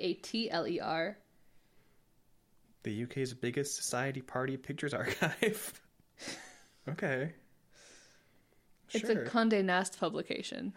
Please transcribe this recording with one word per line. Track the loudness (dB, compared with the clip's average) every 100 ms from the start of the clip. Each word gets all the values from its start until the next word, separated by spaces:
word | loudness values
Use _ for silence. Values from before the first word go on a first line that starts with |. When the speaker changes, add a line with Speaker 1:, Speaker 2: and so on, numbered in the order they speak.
Speaker 1:
A | -2
T | -2 -4 -2 0
L | 0 0
E | 0
R. | 0 0 0 -4 -14 _ -20 -20 -20 -20 -20 _ _ _ _ -20 _ _ _ -10
Speaker 2:
The | -6
U | -4 -4
K's | -2 -4
biggest | -2 -2 0 -2 -2
society | -2 0 0 -2
party | -4 -2 -2 -2
pictures | -6 -4 -2
<laughs> |
archive. | 0 0 0 0 2 2 2 -4 -10 -18 _ _ -14 -10 -10 -14 -20 -20 _ -8
Okay. | -2 0 0 0 -6 -20 _ _ -20 -20 -20 -20 -20 _ _ _ _ _ _ -4
Speaker 1:
It's | 0 2
a |
Speaker 2:
Sure. | 2 2
Speaker 1:
Condé | 4 6 6
Nast | 6 4 2 0
publication. | 0 0 -2 -4 -4 -6 -6